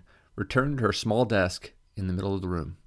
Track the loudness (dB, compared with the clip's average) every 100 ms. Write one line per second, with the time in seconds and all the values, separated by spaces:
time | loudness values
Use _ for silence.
0 | -10 _ _ -8 -2 0 2 2 0 0
1 | 0 2 2 4 2 -2 -12 -20 _ -6
2 | -2 -2 -2 -2 -2 -4 -4 -10